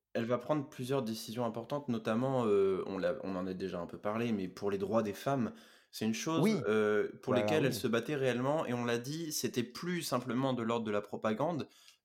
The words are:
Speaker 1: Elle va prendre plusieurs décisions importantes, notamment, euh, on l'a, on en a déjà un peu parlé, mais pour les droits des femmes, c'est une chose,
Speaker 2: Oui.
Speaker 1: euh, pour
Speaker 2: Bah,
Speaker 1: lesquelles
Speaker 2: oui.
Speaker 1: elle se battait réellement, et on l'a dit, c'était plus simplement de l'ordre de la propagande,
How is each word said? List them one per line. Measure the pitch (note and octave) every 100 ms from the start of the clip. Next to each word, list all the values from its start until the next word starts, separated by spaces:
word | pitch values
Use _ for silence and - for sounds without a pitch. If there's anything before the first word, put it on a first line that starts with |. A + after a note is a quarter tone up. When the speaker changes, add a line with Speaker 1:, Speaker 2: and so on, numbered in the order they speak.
| _
Speaker 1:
Elle | - A2+
va | A#2+
prendre | - D3+ C#3
plusieurs | - B2+ C3+
décisions | A2 A2+ - A2 A#2+
importantes, | A2+ A#2 - -
notamment, | A#2 A2 A2 C3 C3
euh, | A2+ G2+ G2 F#2 -
on | F#2+
l'a, | F2 E2+
on | F#2+ F#2+
en | F#2+
a |
déjà | F#2 F#2+ F2+
un | E2+
peu | F2
parlé, | G#2 A2 A#2+
mais | G#2+ F2+
pour | - G2+
les | G2
droits | F#2+ A2+
des | G#2+
femmes, | G2 - C#3 G#2+ - - - _
c'est | -
une | A2
chose, | A2 D#3+ E3
Speaker 2:
Oui. | G3 G#3 -
Speaker 1:
euh, | G#2+ G#2+ G#2+ - -
pour | -
Speaker 2:
Bah, | B2
Speaker 1:
lesquelles | G#2+ D#3
Speaker 2:
oui. | C3+
Speaker 1:
elle |
se | A2 A#2
battait | A#2 A2+ D3
réellement, | C3 A#2+ C3 D#3 C#3
et |
on | B2
l'a | A#2+ A#2
dit, | B2 D#3 E3
c'était | D3+ A#2 B2+
plus | A2+ - E3+ F3
simplement | D3+ B2+ B2+ A#2+ C3+
de | A#2+
l'ordre | A2+ A#2
de | A2
la | G#2
propagande, | G#2 A2 A2 G#2+ D3+ D#3+ - - - -